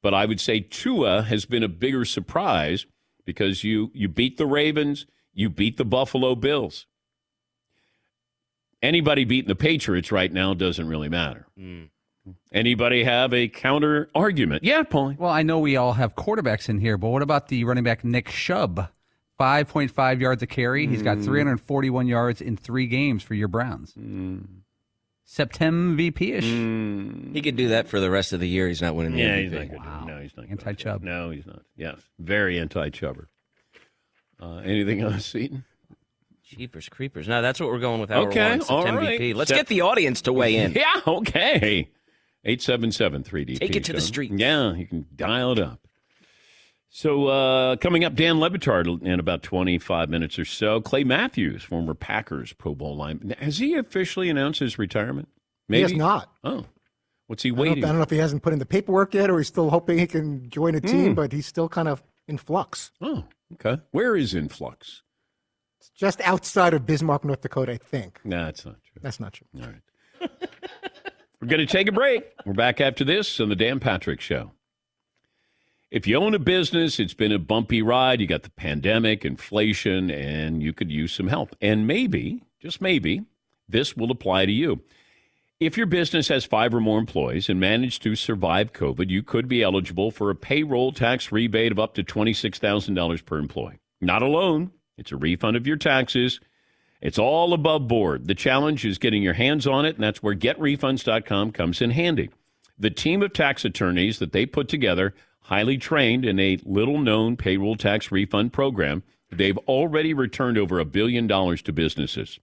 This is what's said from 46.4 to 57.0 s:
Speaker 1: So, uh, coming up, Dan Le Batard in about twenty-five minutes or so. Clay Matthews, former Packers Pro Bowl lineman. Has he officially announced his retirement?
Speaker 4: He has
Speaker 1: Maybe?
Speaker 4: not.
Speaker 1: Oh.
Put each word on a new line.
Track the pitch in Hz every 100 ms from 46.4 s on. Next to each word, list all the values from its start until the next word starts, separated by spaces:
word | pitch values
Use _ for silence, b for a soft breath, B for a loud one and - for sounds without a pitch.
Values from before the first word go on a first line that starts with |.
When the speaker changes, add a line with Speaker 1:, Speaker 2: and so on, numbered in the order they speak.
| b b b b b
Speaker 1:
So, | - 156 143 139
uh, | 135 131 131 131 127
coming | 175 170
up, | 170 131
Dan | 165 160
Le | 165
Batard | 180 143 98 85 87
in | 87 90
about | 85 87
twenty-five | - 92 92 87 - 87 80
minutes | 82 80 -
or |
so. | 82 - 107 110
Clay | 110 135
Matthews, | 135 135 247 - 85 -
former | - 85 80
Packers | 76 - 104 110 73 58
Pro | - 85
Bowl | 71 76 73
lineman. | 73 78 101 117
Has | 143 147
he | 269 330
officially | 233 185 185 - 185
announced | 147 139 151
his | 131 -
retirement? | 101 110 101 - 156 _ _ _ _
Speaker 4:
He | 110
has | 185
Speaker 1:
Maybe? | 180
Speaker 4:
not. | 160 208 - _
Speaker 1:
Oh. | 143 - - _ _ _